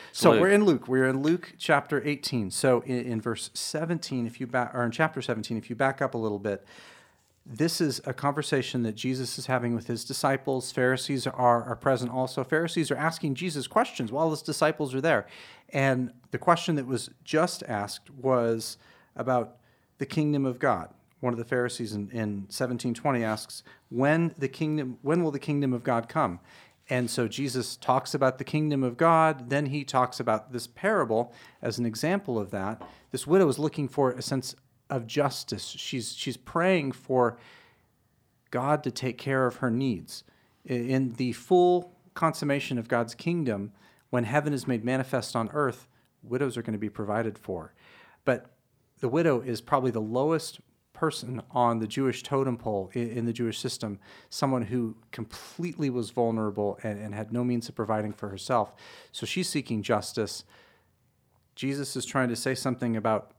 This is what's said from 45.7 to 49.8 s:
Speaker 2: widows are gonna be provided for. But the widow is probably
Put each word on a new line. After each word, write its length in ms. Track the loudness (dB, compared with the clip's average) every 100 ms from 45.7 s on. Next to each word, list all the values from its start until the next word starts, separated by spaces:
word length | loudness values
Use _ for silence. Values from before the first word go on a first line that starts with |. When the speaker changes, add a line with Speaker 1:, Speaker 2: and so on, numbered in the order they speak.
| -4 -12 _ _ _
Speaker 2:
widows 360 | -6 -2 -2 -4
are 40 |
gonna 140 | -4 -4
be 140 | -4
provided 480 | -6 -2 -2 -2 -6
for. 340 | -8 -8 -10 _ -20 -20 -20 _ 0
But 240 | 0 -4 _ _ _ _ _
the 80 | -2
widow 320 | 2 2 2
is 220 | 0 -6
probably 280 | 0 0